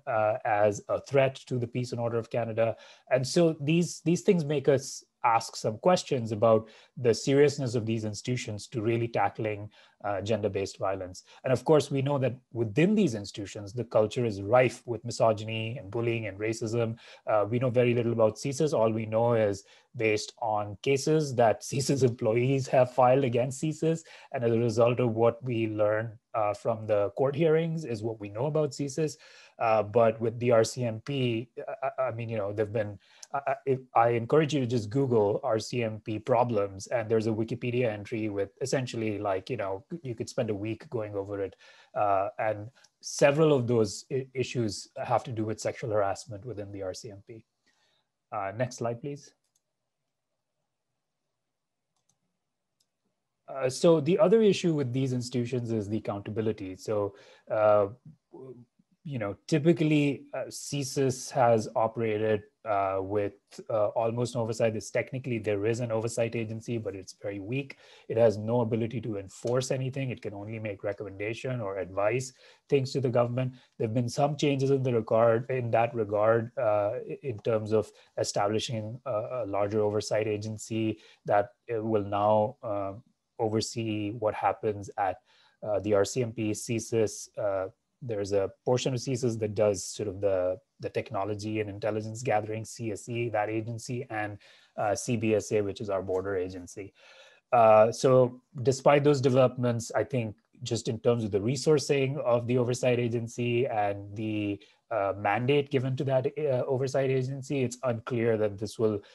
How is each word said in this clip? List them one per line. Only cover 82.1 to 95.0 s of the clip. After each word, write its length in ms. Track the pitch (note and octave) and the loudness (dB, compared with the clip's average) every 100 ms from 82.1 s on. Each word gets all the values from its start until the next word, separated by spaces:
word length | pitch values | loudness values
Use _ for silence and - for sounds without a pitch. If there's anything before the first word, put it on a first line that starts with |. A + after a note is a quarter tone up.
| G2+ G#2 G#2+ G#2+ - | 0 4 4 2 -4
uh, 300 | A#2 G2+ G2 G2 - _ _ - | -8 -6 -6 -10 -18 _ _ -4
oversee 720 | A2+ A2 G#2 A#2+ A2+ G#2 G#2 | -2 0 -2 -4 -4 -4 -6
what 220 | A#2 G#2+ | -4 -4
happens 540 | G2+ G2+ F#2+ A2 G2+ G2+ - | 0 -2 0 -2 -4 -6 -4
at, 220 | G2 F#2 _ _ _ _ | -4 -4 _ _ _ _
uh, 160 | A2 G2+ | -4 -4
the 120 | G2 | 2
R 140 | G2+ G2 | 2 2
C 160 | C3+ | 0
M 100 | A#2 | -4
P, 200 | A2+ G#2+ | -2 -4
csis. 760 | G#2 - A#2 G#2+ A2+ G#2 - - - | -4 -4 -6 -2 0 0 -2 -14 -6
Uh, 300 | G#2+ G2 F#2+ - _ _ | -4 -2 -4 -10 _ _
there's 320 | B2+ G#2 G2+ | -8 -6 0
a 180 | G2+ G2 - | 0 0 -4
portion 300 | - B2 - | 0 0 0
of 60 | B2+ | -4
csis 380 | C#3 B2 B2+ A2 | -4 -2 -2 -2
that 160 | G#2+ | -2
does 300 | G#2 G#2+ F#2+ | 2 2 2
sort 240 | - - G#2 | -4 -8 -8
of 140 | F#2+ | -2
the, 340 | G2+ F#2+ F2+ F#2 _ - | 0 0 0 -4 _ -12
the 80 | G#2 | -8
technology 720 | A#2 - G#2 G2 G#2 G#2+ G#2+ | -6 -6 -4 -4 -6 -4 -4
and 80 | G#2 | -4
intelligence 540 | G2+ A2 G#2+ G#2+ A2+ | -4 -4 -4 -6 -6
gathering, 420 | B2 G#2+ G#2+ A2 | -2 0 0 -6
C 280 | G#2+ - A2+ | -10 -8 -8
S 140 | G2 - | -8 -6
E, 180 | A#2+ A#2+ | -6 -2
that 220 | G#2+ G#2 | -2 -2
agency, 560 | A2+ A2 A#2 - B2 B2 | -2 -4 -8 -8 -8 -6
and, 300 | A2 G#2+ G2+ - - _ - | -6 -6 -8 -18 -20 _ -4
uh, 160 | A2 | -2
C 240 | G2 | -2